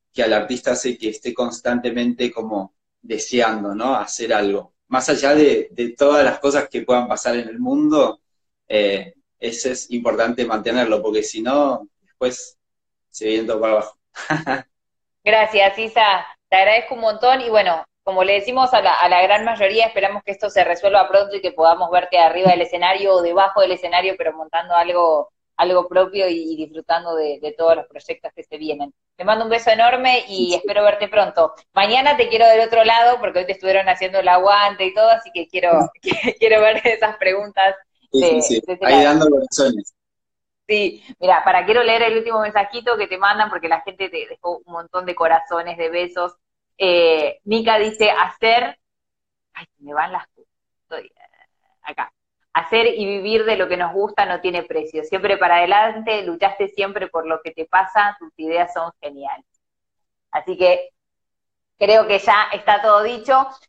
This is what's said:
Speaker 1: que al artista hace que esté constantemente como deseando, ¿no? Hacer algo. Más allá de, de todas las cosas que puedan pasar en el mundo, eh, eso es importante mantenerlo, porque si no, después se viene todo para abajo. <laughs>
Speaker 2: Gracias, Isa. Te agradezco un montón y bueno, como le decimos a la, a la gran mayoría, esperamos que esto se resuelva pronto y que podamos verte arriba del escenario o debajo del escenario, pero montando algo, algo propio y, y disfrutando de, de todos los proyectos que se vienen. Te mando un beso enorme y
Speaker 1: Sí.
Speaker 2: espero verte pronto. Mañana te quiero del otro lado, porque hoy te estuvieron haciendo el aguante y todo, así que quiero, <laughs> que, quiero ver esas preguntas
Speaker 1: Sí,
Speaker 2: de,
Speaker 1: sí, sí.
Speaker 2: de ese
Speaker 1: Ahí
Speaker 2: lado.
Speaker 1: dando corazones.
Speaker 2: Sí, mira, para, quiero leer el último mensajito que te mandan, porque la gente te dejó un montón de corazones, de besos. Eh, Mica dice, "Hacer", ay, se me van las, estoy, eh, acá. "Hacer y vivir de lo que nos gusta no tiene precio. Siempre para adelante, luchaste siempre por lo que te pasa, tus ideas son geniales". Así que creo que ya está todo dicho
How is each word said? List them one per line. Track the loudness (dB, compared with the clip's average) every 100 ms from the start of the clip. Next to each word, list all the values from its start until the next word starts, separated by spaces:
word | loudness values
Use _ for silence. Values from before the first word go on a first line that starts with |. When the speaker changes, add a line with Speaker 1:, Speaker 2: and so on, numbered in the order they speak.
| _
Speaker 1:
que | -4
al | 0
artista | 0 -2 -6 -4
hace | -4 -4 -6
que | -8
esté | -8 -10
constantemente | -6 -6 -6 -4 -4 -4 -4 -4 -2 -4
como | -6 -8 -8 -10 _ _ _
deseando, | -12 -10 -4 -2 0 -2 -8 -6
¿no? | -4 -4
Hacer | -6 -10 -4
algo. | -2 0 -4 -6 _ _
Más | -4 -2
allá | -2 2 4
de, | 4 2 -2
de | -6 -8
todas | 0 2 4
las | 2 0
cosas | -2 -2 -4
que | -8
puedan | -2 0 0
pasar | -4 -4 -4
en | -6
el | -8
mundo, | -4 0 2 2 0 -2 _ _ _ _ _
eh, | 0 0 -2 -8 _ _ _
eso | -12 -8 -6
es | -8 -8
importante | -4 -4 -2 -2 -2 -4
mantenerlo, | -4 -4 -2 0 -2
porque | -2 -4
si | -4 -6
no, | -4 0 0 -2 -8 _
después | _ _ -6 -6 -14 _ _ _ _ _ _
se | -8 -4
viene | -2 -2
todo | -2
para | 0
abajo. | 0 -2 -12 _
<laughs> | -18 -6 -6 -4 -8 -8 _ _ _ _ _
Speaker 2:
Gracias, | 0 2 2 2 2 0
Isa. | -4 0 2 0 -4 -18 _
Te | 2
agradezco | 4 2 -2 -4
un |
montón | -4 0 2 2
y | 2
bueno, | 0 2 -2 -6 _
como | -4 0
le | 2
decimos | 0 0 0 2
a | 2
la, | 2
a | 2 4
la | 4
gran | 4 2
mayoría, | 0 0 0 2 0
esperamos | 0 -2 -4
que | -10
esto | -8 -2
se | 0
resuelva | 0 0 2 4 4
pronto | 2 0 -4
y |
que | -6
podamos | 2 4 4 2
verte | 0 2 4
arriba | 4 4 4
del | 2
escenario | 0 -2 0 0 2 2
o |
debajo | 2 2 2 2
del | 0
escenario, | 0 -2 -2 -2 -4
pero | -6
montando | -6 -6 -6 0 0
algo, | 2 2 2 2 -2 _ _ -4
algo | 0 2 2
propio | 2 0 0 -2
y, | -2 -6
y | -8
disfrutando | -10 -12 -4 -4 -2 -4
de, | -4 -6
de | -10
todos | -2 2 2
los | -2
proyectos | -18 -14 -12 -12
que | -16
se | -18 -12
vienen. | -10 -10 -10 _ _ _
Te | -2
mando | -2
un | 0
beso | 0 2
enorme | 4 4 2 0 0 -2
y | -4 -2
Speaker 1:
Sí. | -2
Speaker 2:
espero | -2 0
verte | 2 0 0
pronto. | 0 0 2 0 -2 _
Mañana | -2 2 2 2 2
te | 0
quiero | 4 6
del | 6
otro | 4 4 4
lado, | 6 4 2
porque | -2 -4
hoy | -4
te |
estuvieron | -4 0 2 2
haciendo | -2 -2 0
el | 4
aguante | 4 6 4 2 0 -4
y |
todo, | 2 4
así | 4 0
que | -12 -8
quiero, | -2 2 2 2 -4
<laughs> |
que, | -6 -4 -4 0
quiero | 2 4
ver | 4 2 0
esas | 0 -2 -2
preguntas | -2 -2 -4 0 0 0 _ _ _
Speaker 1:
Sí, | 0
Speaker 2:
de, | 2
Speaker 1:
sí, | 2
sí. | 0 -4 -4
Speaker 2:
de |
ese | -2 2
Speaker 1:
Ahí | 4
Speaker 2:
lado. |
Speaker 1:
dando | 6 4 4
corazones. | 2 0 -2 0 -2 -8 _ _ _ _ _ _ _ -4
Speaker 2:
Sí, | -2 -2 -6 -16 -4
mira, | 2 2 4
para, | 2 2
quiero | 2
leer | 2 2
el | 0 0
último | -2 -4
mensajito | -2 -2 -2 -4 -4 -4
que | -4
te | -2
mandan, | 0 0 -2
porque | -4 -4
la | -4
gente | -4 -10 -8
te | -8 -12
dejó | -10 -10 -10 -12
un |
montón | -16 -10 -8 -8
de | -2
corazones, | 2 2 0 -6 -6 -6
de | -4
besos. | -4 -4 -6 -8 -8 _ _ _ _
Eh, | 2 4 4 4 0 -6 -4
Mica | -2 0 0
dice, | 0 0 0
"Hacer", | 2 -2 -2 0 2 0 -8 _ _ _ _ _ _ _
ay, | -20 -20 _
se |
me | -8
van | -6 -4
las, | -8 -14 _ _ _ _ _
estoy, | _ -16 -16
eh, | _ _ _ _ _ _ _
acá. | -14 -12 -12 _ _ _ _
"Hacer | -4 0 0 0
y | 0 -6
vivir | -6 -4 -2 0
de | -2
lo | -2
que | -4
nos | -4
gusta | -4 -4 -2 -2
no | -2
tiene | -4 -6
precio. | -6 -8 -8 -10 -8
Siempre | -6 -2 0
para | 2 2
adelante, | 4 2 2 -2 -6 -6
luchaste | -6 -4 -4 -2 -6
siempre | -4 -6 -6 -6
por | -6 -6
lo | -6
que | -8
te | -12 -2
pasa, | 0 0 0 0 -4
tus | -16 -12
ideas | -4 -2 -2
son | -4 -10 -10
geniales". | -16 -14 -14 -14 _ _ _ _ _ _ _ _ _
Así | -8 -8 0
que | 2 2 -2 _ _ _ _ _ _ _ _ _
creo | 4 4 4
que | 0
ya | 2 2 0
está | -2 0 0
todo | 4 2
dicho | 2 -6 0 0 0 -6